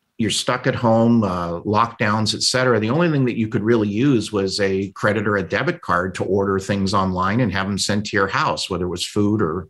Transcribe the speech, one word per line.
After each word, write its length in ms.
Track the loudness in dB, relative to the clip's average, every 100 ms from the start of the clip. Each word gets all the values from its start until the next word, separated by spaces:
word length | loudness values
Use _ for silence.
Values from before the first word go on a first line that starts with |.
| _ -4
you're 120 | -2
stuck 360 | -2 -2 -2 -2
at 80 | 0
home, 480 | 2 4 4 4
uh, 360 | 2 -2 -4 -6
lockdowns, 720 | -2 0 0 0 0 0 -2 -2
et 80 |
cetera. 360 | -2 0 2 2
The 100 | 2
only 180 | 2 2
thing 160 | 2 0
that 120 | 0
you 100 | -2
could 160 | 0
really 260 | 2 2 2
use 420 | 2 2 2 0
was 280 | -2 -2 0
a 300 | 0 0 -4
credit 360 | -2 -2 0 0
or 100 | 0
a 60 |
debit 380 | 0 -2 -2 -4
card 340 | -2 -2 0 -4
to 80 |
order 360 | -2 0 2 0
things 340 | 0 -2 0
online 480 | 0 0 0 0 0
and 100 | 0
have 160 | 0 -2
them 100 | -2
sent 260 | -2 -2 -2
to 80 | 0
your 100 | 0
house, 420 | 0 -2 -2 -4
whether 160 | -4 -4
it 40 |
was 160 | -6 -4
food 360 | 0 2 2
or, 260 | 0 -2